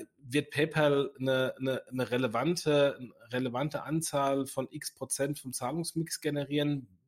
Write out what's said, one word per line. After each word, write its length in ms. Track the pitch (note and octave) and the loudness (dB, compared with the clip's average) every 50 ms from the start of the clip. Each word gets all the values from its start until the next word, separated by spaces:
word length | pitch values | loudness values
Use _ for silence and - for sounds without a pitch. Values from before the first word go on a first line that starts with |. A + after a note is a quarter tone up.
| - - _ | -12 -14 _
wird 340 | _ C#3+ A#2+ C3 D3 C#3+ - | _ -8 -2 -2 -2 -2 0
PayPal 640 | - C#3 C#3+ - - D#3 D3 C#3+ C#3+ C#3 C3+ C3+ - - | 0 0 0 2 2 4 4 4 4 4 2 0 -4 -2
eine, 340 | C3 C3+ C3 C3 C3 B2 - - | 0 2 2 2 2 0 -2 -2
eine, 220 | C3 C3 B2+ - - - | -2 -2 -2 -4 -6 -6
eine 220 | B2+ B2+ B2 - | -2 -2 -2 0
relevante, 840 | - B2+ C3 A2+ A2 A#2 C3+ E3+ F3+ - - D3+ D3 C#3+ C#3+ C#3 - B2 | 0 0 0 2 2 2 2 0 0 0 2 4 4 6 6 4 2 -2
eine 340 | B2 A2 - - - - | -10 -16 -16 -20 -12 -4
relevante 520 | B2 B2+ C3 B2 A#2+ B2+ D3 D3+ - - - | -2 -2 -2 0 -2 -2 -2 -2 -4 -4 -2
Anzahl 640 | C3+ D#3 E3 D#3+ - D3 C#3 C#3 C#3 C#3 C#3 C3+ | 0 0 0 0 0 0 2 4 4 4 2 0
von 200 | C3+ - C3 B2+ - | -2 -4 -4 -6 -6
x 240 | - D3+ - - - | -6 -10 -10 -10 -10
Prozent 440 | - C3+ - - - C#3 D3 D3 - | -8 -6 -4 -2 0 0 -2 -2 -4
vom 140 | - B2+ | -6 -8
Zahlungsmix 680 | - - B2 B2+ D#3 E3+ D#3+ - - E3 D#3+ - - - | -8 -4 -4 -2 -2 -2 -4 -4 -2 -4 -4 -4 -4 -4
generieren, 680 | - D3 C#3+ C#3+ C#3 C3+ C#3+ D3 D3 D3 D3 C3+ A#2+ - _ _ _ | -2 -2 -2 -2 -2 0 0 0 2 2 0 -2 -4 -10 _ _ _